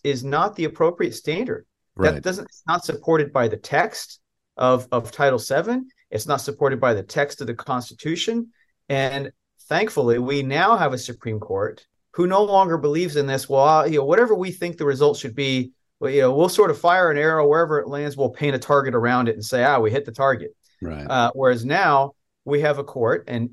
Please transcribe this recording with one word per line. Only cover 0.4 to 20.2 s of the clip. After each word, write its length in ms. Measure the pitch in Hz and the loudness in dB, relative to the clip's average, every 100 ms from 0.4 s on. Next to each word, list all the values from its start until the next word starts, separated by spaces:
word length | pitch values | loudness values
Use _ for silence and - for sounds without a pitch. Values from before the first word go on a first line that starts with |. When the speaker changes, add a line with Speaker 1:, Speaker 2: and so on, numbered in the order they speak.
| 208 180 | -2 -4
Speaker 1:
the 100 | 151 | -6
appropriate 500 | - 165 175 151 - | 0 0 0 -4 -4
standard. 500 | 147 170 247 - - _ _ - | -6 -4 -6 -8 -12 _ _ 0
That 180 | 151 | 0
Speaker 2:
Right. 80 | - | 0
Speaker 1:
doesn't, 240 | 185 190 - | -4 -6 -10
it's 160 | - - | -12 -4
not 180 | 170 - | -4 -4
supported 480 | 147 - 160 143 | -6 0 0 0
by 140 | 131 113 | 0 0
the 100 | 104 | -4
text 640 | - 143 196 - - - _ _ _ - | -2 0 0 -6 -16 -20 _ _ _ -2
of, 320 | 127 127 113 | 2 2 0
of 200 | 123 117 | -4 -4
Title 280 | - 139 120 | 0 0 0
seven. 480 | - 139 202 254 262 _ _ | 0 -2 -2 -4 -6 _ _
It's 160 | 110 147 | -8 -4
not 140 | 135 | -4
supported 380 | - - 143 127 | -4 -2 -2 2
by 140 | 127 | 0
the 80 | 104 | 0
text 400 | 95 151 - - | -4 -4 -4 -6
of 60 | 123 | -10
the 80 | 120 | -10
Constitution. 960 | - 123 113 113 151 165 - 233 233 _ _ _ - | -6 -6 -8 -10 -8 -4 -4 -4 -6 _ _ _ -6
And 440 | 139 135 139 139 - _ _ | -2 -2 -4 -10 -14 _ _
thankfully, 580 | - 165 220 151 120 120 | -4 -2 0 0 2 0
we 240 | 123 143 | 0 -2
now 340 | 135 147 196 226 | -2 0 2 2
have 160 | 147 | 0
a 40 | 127 | -4
Supreme 400 | - 117 117 107 | -10 -10 -8 -8
Court 440 | - 95 117 - _ _ _ | -6 -4 -4 -8 _ _ _
who 160 | 170 180 | -2 0
no 160 | 190 | 2
longer 340 | 202 196 180 165 | 4 4 2 0
believes 380 | 147 160 175 147 | 0 0 0 -2
in 100 | 139 | -2
this. 240 | 135 - | -4 0
"Well, 180 | 135 147 | 4 6
uh, 180 | 156 151 | 6 4
you 120 | 151 | 0
know, 80 | 139 | 2
whatever 300 | 196 240 190 | 4 4 2
we 160 | 185 | -2
think 260 | 180 175 165 | -6 -8 -2
the 80 | 143 | -2
result 320 | 131 147 - | 2 2 2
should 160 | 139 | -6
be, 380 | 131 135 131 127 _ _ _ | -4 -2 -2 -4 _ _ _
well, 120 | 131 | 0
you 100 | 139 | 4
know, 140 | 131 139 | 4 4
we'll 140 | 180 | 2
sort 200 | 214 190 | 4 2
of 80 | 143 | 4
fire 300 | 170 185 170 | 2 4 4
an 80 | 147 | 2
arrow 300 | 156 160 147 | 2 4 4
wherever 320 | 160 160 151 | 4 2 0
it 80 | - | -2
lands. 280 | 143 147 135 | -6 -6 -2
We'll 140 | 127 | -4
paint 260 | - 147 131 | 0 -2 -2
a 40 | |
target 340 | - 143 131 | 2 2 2
around 340 | 120 120 127 117 | 0 2 2 0
it 60 | |
and 100 | 107 | -4
say, 200 | 107 123 | -4 0
'Ah, 160 | 131 131 | 2 2
we 100 | 110 | 2
hit 160 | 135 120 | 0 -4
the 60 | |
target.'" 440 | 113 | 0